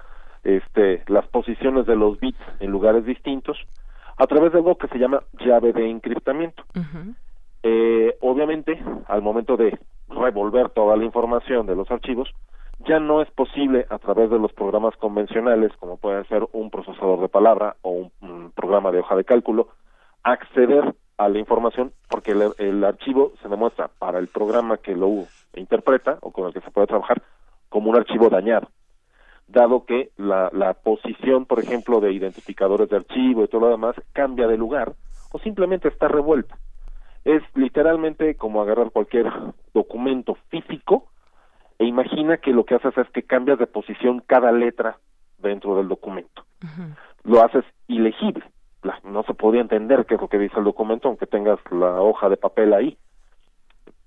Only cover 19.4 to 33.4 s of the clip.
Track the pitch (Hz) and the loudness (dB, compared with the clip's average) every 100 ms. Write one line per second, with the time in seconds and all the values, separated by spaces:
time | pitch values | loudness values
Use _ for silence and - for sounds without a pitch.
19.4 | 117 110 - _ _ _ _ _ 120 123 | 2 -2 -2 _ _ _ _ _ -2 -2
20.4 | - - 123 143 139 - _ - 104 101 | -2 2 4 4 2 -4 _ -2 0 0
21.4 | 107 113 117 - 127 - - 113 110 101 | 0 0 0 -2 -6 -8 -10 -8 -2 0
22.4 | 104 - 101 98 98 104 135 131 139 - | 0 -2 -4 0 0 -2 -2 0 0 -2
23.4 | 107 101 113 - - - 92 90 90 98 | -8 -2 -2 -4 -10 -8 -6 -4 -4 -4
24.4 | 104 117 117 107 - 90 95 107 87 _ | -2 0 0 -4 -4 -2 0 -2 -6 _
25.4 | _ - 92 113 - 131 - 151 90 - | _ -16 -4 -2 2 0 0 -6 -8 -8
26.4 | 90 92 - - 101 110 - 120 - _ | -8 -8 -4 0 2 0 0 -4 -4 _
27.4 | - _ _ 107 107 117 107 120 113 - | -20 _ _ -2 2 2 2 4 4 4
28.4 | 104 110 - _ _ _ _ _ _ _ | 2 0 -2 _ _ _ _ _ _ _
29.4 | _ 123 120 123 - 123 135 - 101 95 | _ 4 6 4 0 -4 -4 -6 -2 0
30.4 | 92 98 95 - 113 110 120 110 127 131 | 0 0 -2 0 -2 -2 -4 -4 2 2
31.4 | 131 117 110 123 117 117 104 95 95 - | 2 -2 -2 -4 0 2 2 0 -6 -8
32.4 | - 104 98 104 107 101 - 131 131 113 | -12 -2 0 2 2 0 -2 0 0 2